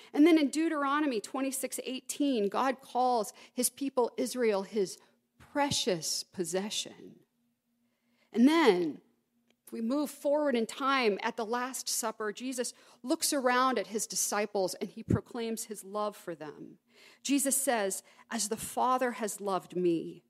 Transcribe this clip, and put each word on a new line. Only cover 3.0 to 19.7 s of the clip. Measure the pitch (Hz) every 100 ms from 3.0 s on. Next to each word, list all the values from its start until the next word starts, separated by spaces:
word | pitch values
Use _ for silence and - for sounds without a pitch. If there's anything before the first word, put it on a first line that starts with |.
| 254 240 202 - -
his | - 233
people | - 277 - 226 -
Israel | 247 254 226 196
his | 190 214 180 - _ _ _ _
precious | - 285 285 - - 175 151 -
possession. | - - 165 180 202 - - - 92 - _ _ _ _ _ _ _ _ _ _ _
And | 220 262
then, | 330 330 180 165 127 - _ _ _ _ _ -
if |
we | 226
move | 226 285 294
forward | - 285 294 294
in | 240 226
time, | - 269 269 233 190
at | 226 240
the |
Last | 214 240 262 254 -
Supper, | - 220 220 214
Jesus | 208 247 254 233 - - -
looks | 247 320 -
around | 294 247 247 262 233
at | 190
his | 208 -
disciples | 190 - 208 208 202 180
and | - 190
he | 226
proclaims | - 214 - 240 226 220
his | - 202
love | 190 208 208 202
for | - 160
them. | 151 151 - - _ _ - -
Jesus | - 277 269 262
says, | - 233 196 190 - - -
"As | 233 208
the | 220
Father | - - 240 254 254
has | 220 214 -
loved | 196 180 -